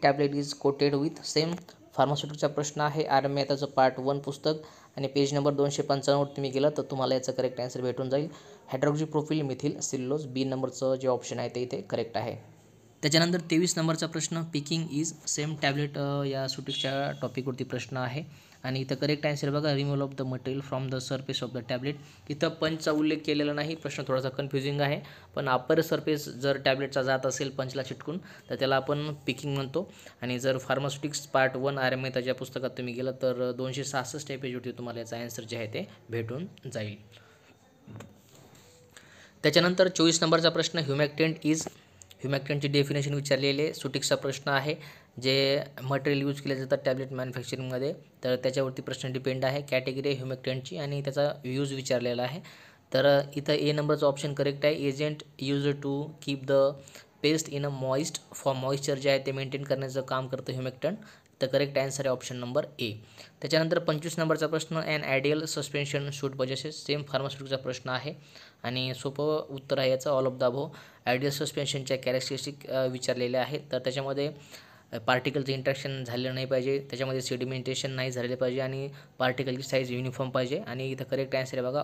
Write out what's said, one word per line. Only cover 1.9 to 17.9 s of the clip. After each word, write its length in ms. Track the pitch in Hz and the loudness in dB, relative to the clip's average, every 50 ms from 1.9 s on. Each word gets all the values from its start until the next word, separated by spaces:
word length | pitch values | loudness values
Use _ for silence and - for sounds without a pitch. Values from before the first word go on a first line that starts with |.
| - | 2
pharmaceutical-चा 520 | - 135 135 143 143 - 147 151 147 - 143 | 4 4 4 4 0 -2 -6 -4 0 0 0
प्रश्न 320 | 147 - 147 147 - 147 | 2 0 -2 -2 0 0
आहे, 240 | 147 147 139 160 151 | 0 0 2 0 0
आर 200 | - 139 135 135 | 4 4 4 4
एम 60 | 139 | 4
मेहताचं 360 | 139 143 139 - 143 135 143 | 0 0 2 0 0 0 0
पार्ट 280 | 131 - - 131 131 131 - | -2 4 6 6 6 6 2
वन 200 | 127 135 139 143 | 0 0 0 0
पुस्तक 340 | 139 143 139 - - 151 156 156 - - - - - - _ | -2 -6 -8 -2 0 0 0 0 -4 -14 -20 -20 -20 -14 _
आणि 100 | - 139 | -4 -4
पेज 280 | 131 - 139 143 139 147 | 0 4 4 4 4 4
नंबर 180 | 143 139 147 143 | 4 4 4 4
दोनशे 300 | 139 139 143 143 - 143 | 4 4 2 4 0 2
पंचाण्णववरती 540 | - 139 139 131 - 139 143 143 143 143 | 2 2 2 4 4 4 4 4 2 0
तुम्ही 140 | - 139 135 | -4 -4 0
गेलात 220 | 127 135 139 151 151 | 2 4 4 4 2
तर 60 | 151 127 | 2 -4
तुम्हाला 320 | - 143 131 131 127 131 | -4 -2 0 2 2 2
याचं 180 | 127 131 - 127 | 2 0 -2 -2
करेक्ट 280 | - 127 123 127 - | 0 0 0 0 -2
आन्सर 200 | 120 123 - 131 | -6 -6 -4 -2
भेटून 300 | 123 127 117 - 131 131 | -2 -2 -2 -2 -2 0
जाईल, 180 | 131 139 151 - - - - - - - - - - | 0 0 0 -2 -6 -14 -18 -20 -20 -20 -10 -6 -2
hydroxypropyl 680 | 131 143 147 151 151 156 156 - 156 147 151 156 156 147 | 2 2 2 2 2 0 0 0 0 0 2 0 0 0
methyl 280 | 135 131 127 - 147 | 0 -2 0 -2 -2
cellulose, 560 | 151 - - - - 127 127 127 139 156 156 | -2 -2 -4 -4 -4 -2 0 0 -2 -2 -2
बी 180 | 131 123 131 131 | -4 -2 -2 0
नंबरचं 500 | 135 131 131 131 127 - - 135 131 135 | 0 0 0 -2 -2 -2 0 0 0 2
जे 140 | 131 131 131 | 2 2 2
ऑप्शन 300 | 123 120 - - 123 117 | 2 2 0 -4 -4 -4
आहे 100 | 120 120 | -4 -4
ते 120 | - 120 | -2 -4
इथे 200 | 123 120 - - | -4 -2 -4 -6
करेक्ट 360 | - - - 120 113 - - | -6 -4 -2 -2 -2 -2 -2
आहे. 400 | 104 117 120 - - - - - - - - - - - - - - - | -4 -4 -4 -6 -8 -12 -18 -20 -20 -20 -20 -20 -20 -20 -20 -12 -2 -2
त्याच्यानंतर 380 | 151 147 160 165 170 180 180 165 - | 2 4 4 4 4 2 0 0 2
तेवीस 240 | 165 160 180 175 - | 2 4 4 2 2
नंबरचा 300 | 170 160 160 160 156 165 | 2 2 2 2 0 -2
प्रश्न, 360 | 156 - 160 156 - 170 165 165 165 - | -4 -4 -4 -4 -2 -4 -4 -4 -2 -4
picking 260 | 147 143 - 175 165 160 165 131 143 | -4 -2 0 -2 -2 -2 -2 -2 -2
is 400 | 160 175 - - - - - - | -2 -2 -4 -6 -4 -4 -2 -2
same 260 | 147 151 160 151 - | -2 -2 -2 0 0
tablet, 340 | 143 135 143 147 143 143 147 | 2 2 2 0 -2 -2 -2
अ, 240 | 143 143 143 143 143 | -2 0 0 0 0
या 240 | 139 135 135 135 135 | 0 0 -2 -2 -4
सुटिकच्या 680 | - - 131 143 135 - 151 135 135 135 139 147 143 143 135 | -4 -6 -6 -6 -4 -2 -2 0 0 0 -2 -2 -2 -4 -6
टॉपिकवरती 420 | 120 110 - 127 135 127 - 127 | -4 -4 -4 -4 -4 -4 -4 -6
प्रश्न 320 | 131 - 123 - - | -4 -4 -6 -6 -4